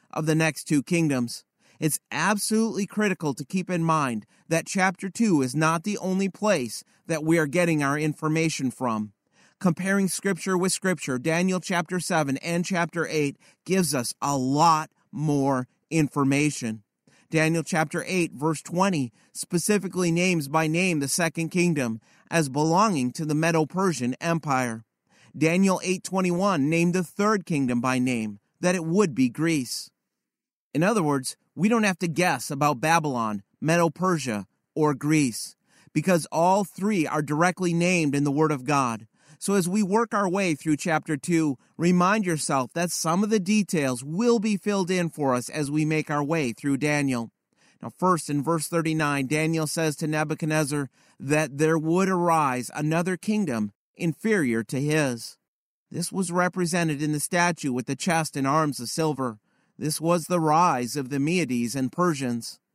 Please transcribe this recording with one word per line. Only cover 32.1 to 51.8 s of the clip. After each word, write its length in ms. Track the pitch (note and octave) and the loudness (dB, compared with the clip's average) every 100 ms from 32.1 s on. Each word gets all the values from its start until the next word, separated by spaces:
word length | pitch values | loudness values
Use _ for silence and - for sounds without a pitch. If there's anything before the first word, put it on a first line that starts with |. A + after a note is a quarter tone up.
| D3 F3+ B2+ - | 0 0 0 -4
about 280 | C#3 D3 B2+ | 0 0 2
Babylon, 600 | D#3 E3 D3+ B2 A2 G#2 - _ | 2 2 2 -2 -2 -4 -10 _
Medo-Persia, 840 | D3 E3+ E3+ - F#3 E3 B2+ G#2 F#2+ _ _ D#3+ | 0 2 2 0 -2 0 -2 -6 -8 _ _ -2
or 180 | D3+ | 0
Greece, 600 | C3+ D3 D#3 C3+ G#2+ - - _ _ - | 0 2 2 2 -2 -12 -16 _ _ -6
because 360 | D#3+ E3 E3+ C#3 | -2 2 2 2
all 320 | D#3 F3+ G3 | 0 2 2
three 440 | G3 - G3+ G3+ C#3+ | 0 -4 -2 0 0
are 140 | D3+ | -2
directly 500 | D3 D3+ F3+ F3+ F3+ | -2 2 2 2 0
named 400 | E3+ F3 F3+ D3+ | 2 2 2 2
in 120 | C#3+ D3 | 2 0
the 60 | |
Word 200 | C#3 D#3 | 2 2
of 120 | C#3+ | 0
God. 440 | C3 C#3+ B2 A2 A2 _ _ _ | 0 0 0 -4 -10 _ _ _
So 180 | - G3+ | 0 0
as 120 | E3+ | 2
we 160 | G#3 | 0
work 300 | F#3 G#3+ A#3 | 2 0 0
our 160 | G#3+ F#3+ | 0 0
way 260 | G3 F#3 D3 | 0 0 -2
through 220 | D#3+ D3 | -2 -2
chapter 400 | F3+ D#3 - D3 | 0 -2 -2 -4
two, 400 | - E3 D3+ B2+ _ - | 0 2 2 -2 _ -2
remind 480 | E3+ F3+ F3+ A3 F3+ | 2 4 4 2 0
yourself 460 | D#3 - C#3 B2+ | -2 0 -2 -2
that 180 | E3+ F3 | -4 -4
some 340 | - E3 F3+ G#3+ | -2 0 0 2
of 40 | |
the 120 | A3 | 0
details 600 | F3 G#3+ F#3 E3 C3+ A#2+ | 2 0 2 0 0 -2
will 380 | C#3 E3+ A#3+ A#3 | -6 0 2 2
be 160 | A3 G3+ | 2 -2
filled 340 | G#3 G3+ F3+ | 0 -2 0
in 200 | F#3 E3+ | 0 -2
for 260 | - C#3 B2 | -2 0 0
us 140 | - | -2
as 200 | D#3 C#3+ | -6 -2
we 140 | D3+ | 0
make 260 | D#3 D#3 D3 | 0 0 -2
our 140 | D3 | -2
way 300 | C#3+ E3 B2+ | 0 0 -2
through 240 | G#2+ C#3+ C3+ | -4 -4 0
Daniel. 520 | D3 D3 C#3 A#2+ A#2 - _ _ _ _ | 0 0 0 -2 -6 -14 _ _ _ _
Now, 80 | A#2 | -16
first, 400 | - F3+ E3+ - | 0 2 2 0
in 120 | D3 | -2
verse 280 | C#3 E3 - | 0 -2 0
thirty-nine, 580 | E3+ D#3+ D#3 D3 C#3 C3 | -2 0 0 0 0 0
Daniel 400 | D3+ D#3+ D#3+ D3+ | 0 0 0 -2
says 300 | E3 D#3+ D3 | -2 -2 -2
to 100 | D#3 | -4
Nebuchadnezzar 840 | D#3 D3+ D#3 D#3+ D#3 C#3 D3 C#3 - _ - | -2 -2 -4 0 0 0 -2 -6 -10 _ -12
that 380 | C3 D3+ D#3 C#3 | 0 0 0 0
there 200 | D#3 | 2
would 300 | E3 | 2